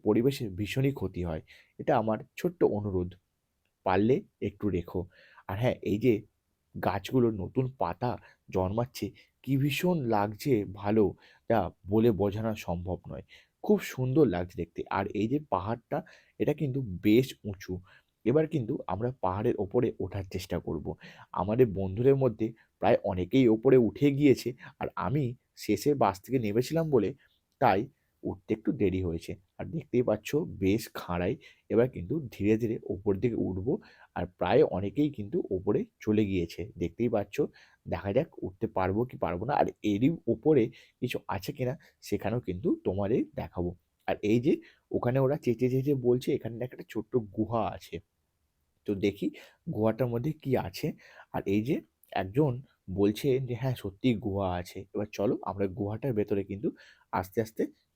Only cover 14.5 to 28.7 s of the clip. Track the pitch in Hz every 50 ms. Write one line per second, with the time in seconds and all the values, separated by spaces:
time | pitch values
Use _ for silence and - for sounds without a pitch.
14.5 | - 90 82 - _ - - - - 98 98 101 - 101 104 113 135 151 151 -
15.5 | - 90 90 107 120 117 - _ 143 156 170 - - - _ _ _ - - -
16.5 | 151 151 160 135 123 139 127 101 90 85 - 104 107 123 131 - - - - 104
17.5 | 95 - - - 90 90 - - - - _ _ _ _ _ 110 131 156 160 156
18.5 | - 139 113 107 - - - - 92 98 113 123 131 - - 92 92 101 110 123
19.5 | - - 101 92 - 123 117 - - - 90 92 - 98 95 95 - 90 - -
20.5 | 87 82 - 85 82 76 - 80 80 - - - - - - - - - 87 101
21.5 | 113 131 127 110 85 95 98 95 92 107 120 135 139 135 131 123 107 - 110 113
22.5 | 117 - _ _ _ _ 85 104 120 - - 98 95 92 90 90 - 135 131 110
23.5 | 110 110 - 131 127 131 117 101 - - 143 143 139 139 147 135 120 - - 120
24.5 | 131 - - - - _ - - - - 90 92 131 151 135 117 123 - _ _
25.5 | _ - - - 104 - - 147 147 131 120 98 95 - - - 127 131 113 104
26.5 | 101 117 127 - 156 165 165 156 139 113 101 110 139 - _ _ _ _ _ _
27.5 | _ _ 135 117 95 101 127 - - _ _ _ _ _ - 110 104 - _ -
28.5 | 113 - - -